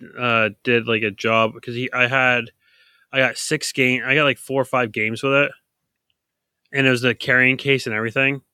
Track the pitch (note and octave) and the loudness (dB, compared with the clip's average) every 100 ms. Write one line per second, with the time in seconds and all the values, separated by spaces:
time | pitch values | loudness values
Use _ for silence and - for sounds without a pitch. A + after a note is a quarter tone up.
0 | - - B2 A#2 A2 G2+ - A#2+ A#2 A2+ | -20 -6 0 2 0 -2 0 0 2 -2
1 | A2 G2 A#2 A2+ A2+ A2+ - A#2+ B2+ B2 | -2 -2 0 2 2 -2 -10 -8 -6 -2
2 | B2 C3+ B2+ B2 A#2 _ _ _ _ _ | 0 2 2 0 -4 _ _ _ _ _
3 | _ C3+ C3 A2+ - D3+ - - B2+ B2+ | _ 0 0 0 -4 -4 -4 0 0 0
4 | A#2+ C#3 D3 B2 - C3+ B2+ C3 A#2+ G#2+ | 0 2 2 0 -4 -4 0 0 -2 -2
5 | G#2+ A2+ C#3 C#3 C#3+ - _ _ _ _ | -4 -2 0 2 2 -4 _ _ _ _
6 | _ _ _ _ _ _ _ C#3 C3+ B2 | _ _ _ _ _ _ _ 0 2 2
7 | B2+ A2+ - B2+ B2+ C3 C#3 C3+ B2 G#2+ | 0 -2 0 2 2 2 0 -2 -2 -4
8 | A2+ C3+ C3+ C#3 - | -4 -2 -2 -2 -8